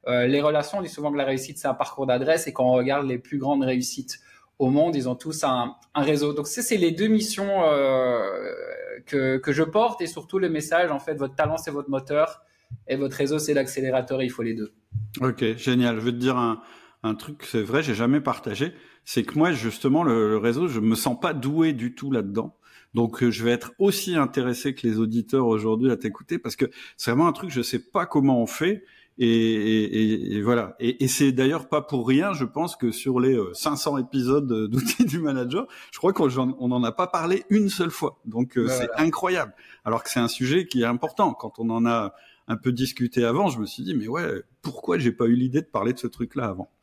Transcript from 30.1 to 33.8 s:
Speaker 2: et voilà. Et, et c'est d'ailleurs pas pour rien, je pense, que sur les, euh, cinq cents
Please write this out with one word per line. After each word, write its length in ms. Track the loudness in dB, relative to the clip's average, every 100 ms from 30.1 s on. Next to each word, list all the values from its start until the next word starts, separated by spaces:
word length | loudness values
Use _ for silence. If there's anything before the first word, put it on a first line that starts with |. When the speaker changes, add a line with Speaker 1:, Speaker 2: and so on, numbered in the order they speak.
| 0 -2 -2
Speaker 2:
et 60 |
voilà. 340 | 2 0 0 -2
Et, 240 | -2 0
et 40 | -2
c'est 240 | 2 2
d'ailleurs 380 | 4 2 0 -2
pas 120 | -4
pour 260 | -2 -4 2
rien, 260 | 2 2
je 120 | -2 -4
pense, 300 | -2 -4 -2
que 160 | -2
sur 280 | -2 -2 2
les, 140 | 2
euh, 180 | 2 0
cinq 220 | -4 -4
cents 220 | -2